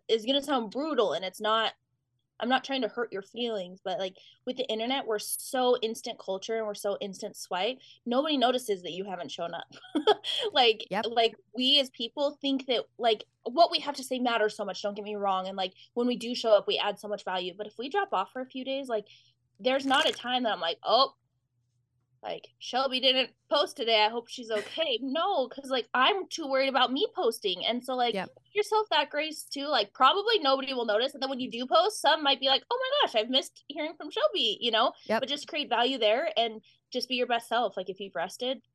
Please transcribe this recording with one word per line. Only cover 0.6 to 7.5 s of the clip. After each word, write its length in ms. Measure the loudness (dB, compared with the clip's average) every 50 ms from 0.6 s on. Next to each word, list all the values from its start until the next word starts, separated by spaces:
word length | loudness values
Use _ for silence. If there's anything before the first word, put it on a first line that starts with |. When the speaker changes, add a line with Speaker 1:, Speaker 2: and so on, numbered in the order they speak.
| -2 -2
Speaker 1:
brutal, 400 | -4 -4 -4 0 2 2 2 2
and 120 | 2 -2 -4
it's 160 | -6 -6 -4
not, 340 | 0 2 2 2 2 0 -2 _ _ _ _ _ _ _ _ _ _ _ _ -6
I'm 80 | -2 0
not 140 | 0 0
trying 200 | 0 -2 -4 -2
to 60 | -2 -4
hurt 240 | -4 -4 -6 -6
your 100 | -6 -10
feelings, 580 | -10 -10 -8 -6 -4 -4 -4 -4 -6 -8 -10 -10
but, 160 | -6 -6 -4 -4
like, 180 | -4 -6 -8 -10 -20 -20 -20 _ -8
with 100 | -8 -6
the 120 | -4 -4 -4
internet, 360 | -4 -2 -2 -2 -2 -2 -2 -2
we're 100 | -4 -4
so 580 | -4 -6 -8 -8 -6 -4 -2 2 4 4 4 4
instant 380 | 2 -2 -4 -6 -8 -10 -12 -10
culture 360 | -6 -6 -6 -4 -4 -4 -4
and 100 | -4 -4
we're 80 | -4 -6
so 220 | -4 -4 -4 -2 -2
instant 360 | -4 -8 -8 -8 -10 -12 -10
swipe. 420 | -12 -10 -6